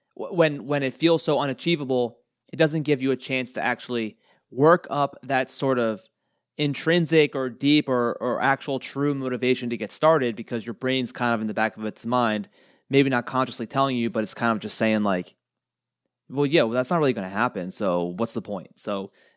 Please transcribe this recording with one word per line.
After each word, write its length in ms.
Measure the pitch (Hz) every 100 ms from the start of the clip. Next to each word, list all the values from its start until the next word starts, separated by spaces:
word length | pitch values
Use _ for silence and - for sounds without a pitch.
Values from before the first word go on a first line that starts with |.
| _ -
w-, 180 | 104
when, 320 | 165 160 143 120
when 160 | 143
it 120 | 135
feels 280 | - 165 160
so 180 | - 139
unachievable, 800 | 143 127 170 160 131 127 117 - _ _ _
it 60 | 135
doesn't 280 | 160 160
give 180 | 147 139
you 80 | 131
a 60 | 127
chance 360 | - 131 123
to 100 | -
actually 540 | 117 120 - 120 110 - _ _ _
work 360 | 120 151 175 -
up 300 | 143 143 -
that 280 | 131 131 131
sort 280 | - 139 123
of 220 | 113 104 - _ _ _ _ -
intrinsic 800 | 147 135 160 175 156 160 147 139
or 140 | 127
deep 360 | 113 139 151 143
or, 300 | 123 120 -
or 220 | 123 110
actual 380 | 135 135 - 135
true 360 | - 139 143
motivation 540 | 139 131 123 127 123 120
to 80 | 113
get 160 | 107
started, 420 | - 156 160 123
because 300 | 110 110 117
your 80 | 113
brain's 400 | 107 131 131 120
kind 220 | - 120
of 80 | 113
in 60 | 110
the 40 |
back 240 | 104 110 -
of 80 |
its 220 | 107 - 117
mind, 420 | 123 117 107 98 _ _ _ -
maybe 220 | 139 139
not 160 | 123 120
consciously 400 | 131 127 - 113
telling 280 | 135 135
you, 140 | 123 117
but 140 | 113
it's 100 | 107
kind 200 | - 117
of 60 | 107
just 200 | 107 -
saying 240 | 110 110
like, 320 | 104 90 - _ _ _ _ _ _ _ _ _ -
"Well, 160 | 131 143
yeah, 160 | 160
well, 100 | 117
that's 160 | 120 127
not 80 | 175
really 160 | 143
gonna 160 | 117 95
happen. 420 | 101 123 98 90
So 420 | - 101 87 87 90
what's 160 | 113
the 80 | 110
point?" 400 | 101 98 - -
So 320 | - 101 98 _ _